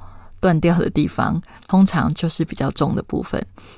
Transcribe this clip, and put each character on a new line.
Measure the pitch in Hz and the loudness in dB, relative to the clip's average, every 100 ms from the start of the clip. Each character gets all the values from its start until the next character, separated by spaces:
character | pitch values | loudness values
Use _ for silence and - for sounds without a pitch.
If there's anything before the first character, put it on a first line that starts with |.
| - - - - | -16 -20 -20 -2
断 | 190 160 | 2 2
掉 | 170 170 | 2 2
的 | - | 0
地 | - 147 | 0 -2
方， | - - 165 - - - | 0 -2 -2 -6 -14 0
通 | 190 196 | 4 4
常 | 165 143 151 | 4 0 -2
就 | 165 | -4
是 | - | -4
比 | 160 - | -4 -4
较 | 139 | -4
重 | - 143 - | 0 -2 -2
的 | |
部 | - - | -4 -6
分。 | - - - - - | -4 -6 -8 -14 -20